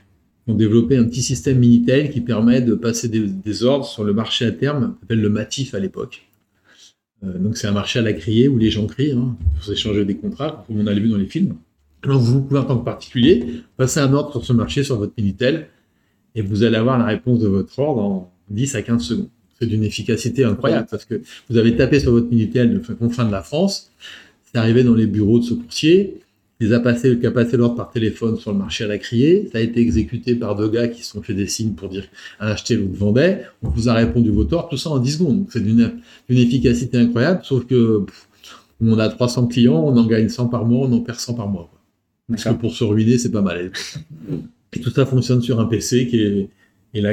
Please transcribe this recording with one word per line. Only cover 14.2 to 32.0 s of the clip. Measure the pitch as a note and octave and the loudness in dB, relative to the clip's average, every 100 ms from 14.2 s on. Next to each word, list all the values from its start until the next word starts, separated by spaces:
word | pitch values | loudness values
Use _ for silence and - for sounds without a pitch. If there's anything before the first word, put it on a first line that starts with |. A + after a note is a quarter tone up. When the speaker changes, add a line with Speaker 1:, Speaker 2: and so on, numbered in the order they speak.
| C#3+ | 0
Speaker 1:
sur | A#2+ | -6
ce | - | 0
marché, | A#2+ G#2 C#3+ | 0 0 -2
sur | C3+ A2+ | -2 -2
votre | G2+ - | -4 -4
Minitel, | G2+ F#2+ B2+ D#3+ - _ _ _ _ _ _ A2+ | -4 0 -2 -2 -6 _ _ _ _ _ _ -8
et | |
vous | G2 G#2 | -4 2
allez | A2+ A2 | 2 2
avoir | A#2 B2+ | 2 2
la | A#2 | 0
réponse | G#2+ B2 A#2 | -2 0 0
de | G#2+ | 2
votre | G2 F#2 - | 0 -2 -4
ordre | D3 B2+ | -2 0
en | G2+ F#2+ F2+ _ _ | -2 -4 -8 _ _
dix | G#2 C#3 A2 | -4 -4 -4
à | |
quinze | - A#2 | -2 -2
secondes. | A#2+ G#2 - _ _ _ | -2 -4 -6 _ _ _
C'est | A#2 | -4
d'une | G#2+ | 0
efficacité | G#2 - G#2 A2 A#2+ A#2+ | -2 -4 -4 -2 -2 0
incroyable, | A#2+ G2 B2+ - G#2+ | 0 0 0 -2 -4
parce | G#2+ - | -10 -8
que | G#2+ - - - | -10 -10 -20 -2
vous | A#2 | 2
avez | A#2 A#2 | 2 4
tapé | C3 C#3+ | 2 2
sur | C3 | 4
votre | A#2 A#2+ | 2 2
Minitel | A#2 G#2 B2+ A#2+ | 0 0 2 2
de | G2 | 2
fin, | - F#2+ | -4 -4
confin | A#2 A#2+ A#2 | -4 -2 -2
de | |
la | G2 | -2
France, | - D3 G3 - - _ - - - _ | -4 -2 0 -2 -10 _ -20 -20 -20 _
c'est | _ A#2+ | _ -2
arrivé | A2+ A#2 | 2 4
dans | B2 A#2 | 6 4
les | G#2+ | 2
bureaux | G2+ G#2 A#2+ | 2 4 4
de | A#2+ | 2
ce | |
courtier, | A2+ - - D3+ F#3 G3 - - _ _ _ | -4 -6 -2 4 4 2 -6 -20 _ _ _
il | G#2+ | 0
a | A#2+ | 2
passé, | A#2+ A#2+ C3+ A#2+ | 2 2 2 2
qui | A2 | 0
a | |
passé | B2 A#2 A#2+ | 0 0 2
l'ordre | A#2+ A#2+ | 2 0
par | G2 | -6
téléphone | A#2+ A2 - A2+ G2+ | -2 -2 -2 -4 -4
sur | - | -4
le | G2+ | -4
marché | F#2+ - | -4 -6
à | G#2+ | -6
la | G#2 | -6
criée, | - A#2 C#3+ F#3+ G3+ | -4 2 4 4 2
ça | A2+ | -2
a | |
été | A2+ A#2+ | -2 2
exécuté | A#2 A2 G#2+ A#2+ B2 A#2+ | 2 2 -2 -4 -2 -2
par | G#2+ G2+ | -2 -2
deux | G#2+ | -2
gars | A2+ A#2+ | 0 -2
qui | A#2 | -4
se | - | -12
sont | G#2 | -12
fait | - | -8
des | G2 G2 | -4 -4
signes | - A2 | -4 -4
pour | G2 F#2+ | -6 -8
dire | F#2+ | -10